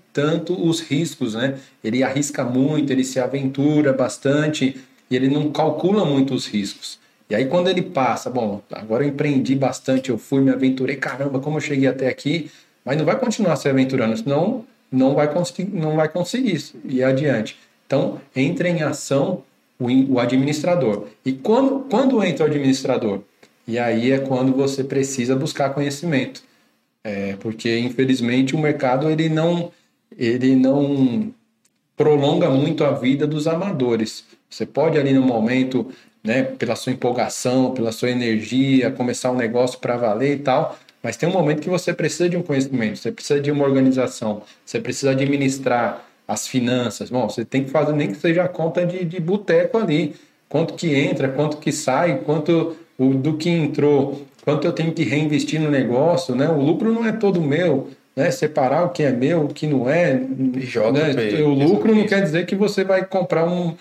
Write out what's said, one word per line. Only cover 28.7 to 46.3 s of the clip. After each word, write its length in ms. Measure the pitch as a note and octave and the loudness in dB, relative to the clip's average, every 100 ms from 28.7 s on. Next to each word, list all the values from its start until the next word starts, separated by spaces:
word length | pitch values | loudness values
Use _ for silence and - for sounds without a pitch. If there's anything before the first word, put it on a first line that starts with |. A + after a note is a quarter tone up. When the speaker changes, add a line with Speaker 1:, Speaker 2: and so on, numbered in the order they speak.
| D3+ B2+ C3 D#3 | 0 0 0 0
Speaker 1:
ele 180 | D#3 D#3+ | 0 0
não, 440 | D#3 E3 F3 F3 _ _ _ _ - | 2 0 0 -4 _ _ _ _ -4
ele 380 | A#2 B2+ C3 | -2 2 4
não 760 | C3 C3 C#3+ C#3+ C3+ B2+ A2 G#2 - _ _ _ _ _ - | 4 4 4 2 2 2 2 -4 -8 _ _ _ _ _ 0
prolonga 520 | D3+ C#3+ C#3+ F3 D#3+ | 4 4 4 2 2
muito 340 | C3+ D3+ D#3 | 2 2 2
a 80 | C#3+ | 0
vida 340 | A#2 B2+ C#3+ D3 | 2 0 2 0
dos 200 | D3+ D#3+ | 0 -2
amadores. 800 | E3 G3 D3+ B2 A2+ A2 - _ _ _ | -2 -2 -2 0 0 -2 -6 _ _ _
Você 160 | - | -10
pode 320 | G#2+ C#3 E3 D3+ | -6 0 2 2
ali 160 | C3+ | 4
no 100 | C3+ | 4
momento, 680 | B2+ A2+ A2+ C3 B2+ B2 A2 - _ _ | 4 2 2 2 0 -2 -4 -10 _ _
né, 200 | G#2+ C3 | -2 -2
pela 320 | C3 - A#2 A2 | -2 -4 -4 -4
sua 160 | B2+ | -4
empolgação, 800 | B2+ B2 A#2+ G2+ - B2+ C3 B2+ | -2 -2 0 -2 -2 0 2 2
pela 180 | A#2 A2+ | 0 -4
sua 180 | A2 B2 | -2 -2
energia, 800 | B2 A#2 A2 G#2 B2 C3+ C3 A#2 | 0 0 -2 0 0 4 4 2
começar 420 | - B2 A2 B2+ | -2 -4 -2 -2
um 40 | B2+ | 0
negócio 420 | A2+ A#2+ B2+ - | 0 0 0 -2
pra 160 | - A#2+ | -4 -2
valer 400 | A#2 G#2+ C#3 C#3+ | 0 0 0 0
e 20 | |
tal, 400 | C#3+ C#3 E3 - - _ | 0 0 0 -6 -20 _
mas 140 | A#2 - | -10 -2
tem 120 | E3 | -2
um 40 | |
momento 280 | F#3+ D3+ D#3 | 0 0 0
que 80 | F3+ | -2
você 240 | F3 - | -2 -2
precisa 360 | D#3+ D#3 - F3 | -2 -4 0 0
de 80 | F3 | 0
um 60 | |
conhecimento, 540 | - C#3 C3+ B2+ G#2+ G2 | -2 -2 -2 -2 -2 -4
você 140 | A2+ | -8
precisa 280 | - - C#3+ | -8 -2 0
de 100 | C#3 | 0
uma 140 | D3 | 0
organização, 760 | C#3 C3+ C3 C3 B2 - G#2+ G#2 - - | 2 4 4 2 -2 -4 -6 -6 -10 -20
você 160 | - A#2+ | -8 -8
precisa 300 | B2 - C3+ | -6 -2 0
administrar 960 | C3+ C#3 C#3 C3 C3+ B2 A#2+ A2+ - - _ | 2 0 0 0 -2 -2 0 -2 -4 -16 _
as 200 | - | -8